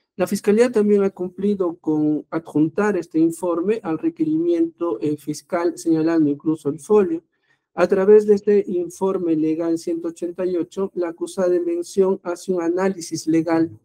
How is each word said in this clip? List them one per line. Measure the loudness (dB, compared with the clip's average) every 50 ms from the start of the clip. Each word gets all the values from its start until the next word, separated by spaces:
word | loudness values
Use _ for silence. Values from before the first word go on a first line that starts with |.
| _ _ _
La | -4 -4 -2
Fiscalía | -2 -2 0 2 4 4 4 2
también | 2 2 2 4 4 2 2
ha | 0
cumplido | -2 -4 -8 -8 -6 -4 -2 -2 0 0 -2 -2 -4 -4
con | -4 -2 0 2 2 0 0 -2 -4 _
adjuntar | -8 -8 -6 -2 0 2 2 2 2 0 0 0 0
este | -2 -4 -2 0 2
informe | 2 2 0 -2 -4 -4 -2 -2 -2 -2 -2 -2 -4
al | -6 -6 -4
requerimiento, | -4 -4 -4 -2 -2 0 0 0 0 2 2 2 0 0 -2 -4 -4 -4 -4 -4
eh, | -4 -4 -4 -4
fiscal, | -6 -8 -10 -10 -8 _ -4 -2 -2 -2 -4 -4
señalando | -2 0 0 2 2 2 2 2 2 2
incluso | 0 -2 -2 -4 -4 -2 -4 -6
el | -6 -6
folio. | -2 2 4 4 4 2 -2 -6 -8 _ _ _ _ _ _ _ _ _ _
A | -2 0 2
través | 2 2 6 8 8 8 8 6
de | 2
este | 2 2 2 2 2 2 0
informe | -2 -4 -4 -6 -6 -4 -4 -2 -2 -2 -2 0 0
legal | 0 0 0 -2 -2 -2 -2 -4 -4
ciento | -4 -6 -6 -6 -6 -8
ochenta | -8 -8 -10 -10 -6 -6 -4
y | -4 -4
ocho, | -4 -6 -6 -6 -6 -6 -6 -4
la | -4 -6 -6
acusada | -6 -8 -10 -8 -4 -2 0 0
de | 0 0
mención | 0 -2 -4 -4 -6 -2 0 0 2 2 0 -2 -4
hace | -8 -8 -6 -6 -4 -4
un | -2
análisis | -2 -2 0 0 0 0 -2 -4 -8 -10 -10 -6 -2
legal | 0 0 2 2 2 0 0 0 -2 -4 -10 _